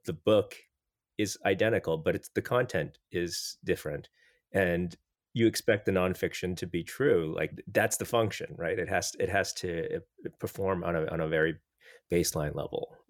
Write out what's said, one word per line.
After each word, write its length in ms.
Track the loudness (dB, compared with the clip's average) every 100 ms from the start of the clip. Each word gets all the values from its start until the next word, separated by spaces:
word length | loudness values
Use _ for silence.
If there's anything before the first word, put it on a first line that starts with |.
the 80 | -8
book 440 | -2 4 4 4 -4 _ _ _ _ _ -4
is 200 | -2 0
identical, 520 | 0 4 4 2 0 0
but 180 | 0
it's, 140 | -2 -2
the 80 | -4
content 560 | 0 0 0 -2 -4 -8 _
is 460 | -4 -4 -4 -8 -8
different. 440 | -2 -2 -2 -8 -10 _ _ _ _
And 420 | 2 2 2 -2 -6 _ _ _
you 120 | 2 4
expect 400 | 4 2 2 4
the 60 |
nonfiction 640 | 2 2 0 -4 -2 -6 -4
to 80 | -4
be 160 | -4
true. 500 | -4 0 4 4 2
Like, 280 | -2 -4 -6 -2
that's 280 | 0 2 0
the 80 |
function, 500 | 0 2 2 -2 -10 -6
right? 200 | -2 -2
It 100 | 0
has, 240 | 0 -2 -2
it 120 | 0
has 220 | 2 0
to, 420 | -2 -4 -4 -4 -6
uh, 320 | -8 _ -14 -8
perform 460 | -8 -4 -2 0
on 100 | 0 0
a, 100 | -2
on 140 | -2
a 80 | 0
very 280 | 2 2 0 _ _ -20 -18 0
baseline 440 | 2 2 0 -2
level 400 | -4 -4 -6 -8 -14